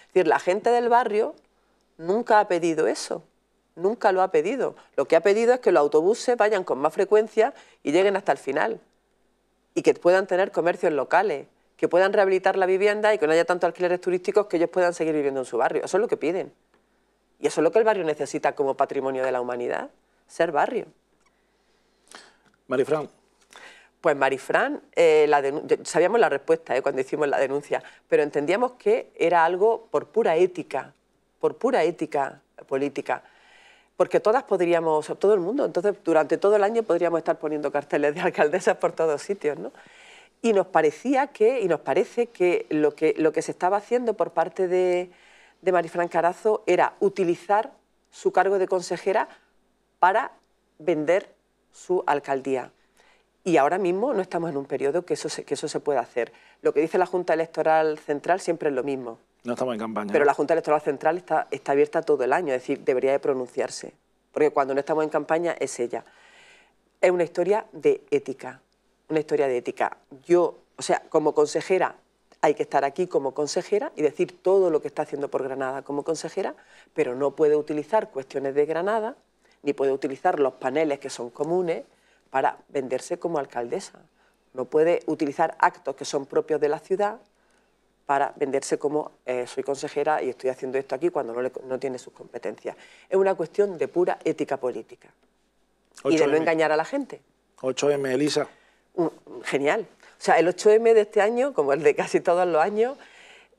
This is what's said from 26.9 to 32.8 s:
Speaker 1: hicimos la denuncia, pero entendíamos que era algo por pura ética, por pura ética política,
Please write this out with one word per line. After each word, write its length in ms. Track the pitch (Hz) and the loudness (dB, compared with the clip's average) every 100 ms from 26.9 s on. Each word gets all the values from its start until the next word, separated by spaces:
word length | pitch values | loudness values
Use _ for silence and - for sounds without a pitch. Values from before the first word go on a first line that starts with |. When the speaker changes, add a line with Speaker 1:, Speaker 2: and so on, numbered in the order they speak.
| 131 | -4
Speaker 1:
hicimos 280 | 131 147 143 | -4 -2 0
la 100 | - | 0
denuncia, 440 | 131 139 143 127 - - - | 0 -2 -4 -6 -8 -16 -2
pero 140 | 160 | 0
entendíamos 500 | 147 147 147 196 - | 2 -2 0 0 -2
que 380 | - 208 226 - - | -2 0 0 -2 -2
era 280 | 170 170 | 2 4
algo 440 | 165 180 220 - - | 2 2 0 0 -2
por 160 | 143 131 | -4 -2
pura 300 | 220 240 165 | 0 2 4
ética, 580 | 180 160 131 139 131 _ _ _ _ _ | 2 0 -8 -8 -10 _ _ _ _ _
por 160 | 156 - | -4 -2
pura 260 | 262 226 | 0 2
ética 580 | 165 165 156 147 135 - _ - - | 2 0 -4 -2 -4 -8 _ -20 -6
política, 540 | 135 | -4